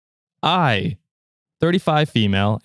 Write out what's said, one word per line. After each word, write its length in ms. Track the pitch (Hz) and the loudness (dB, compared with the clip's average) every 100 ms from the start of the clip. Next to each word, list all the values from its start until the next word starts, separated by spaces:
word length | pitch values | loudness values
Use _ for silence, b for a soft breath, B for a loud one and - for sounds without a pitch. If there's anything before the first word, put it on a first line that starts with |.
| _ _ _ _ | _ _ _ _
I, 560 | 147 180 151 104 165 104 _ _ _ _ _ _ | -2 0 0 0 -4 -8 _ _ _ _ _ _
thirty-five 500 | 160 175 - 151 151 | -2 0 0 0 0
female, 500 | 120 104 98 101 107 | 0 0 2 0 0